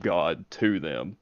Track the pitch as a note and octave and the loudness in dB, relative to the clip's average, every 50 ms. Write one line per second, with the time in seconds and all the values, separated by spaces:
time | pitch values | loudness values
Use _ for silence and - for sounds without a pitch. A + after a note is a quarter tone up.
0 | G2 A2 F2+ F2 D#2 E2 E2 - - - - - A2 G#2+ G2+ F#2 - D#2+ C#2 A#1+ | -2 0 2 4 2 2 0 -2 -6 -14 -4 0 2 2 2 2 -2 -4 -4 -4
1 | B1+ F2 G#2 - | -6 -6 -10 -12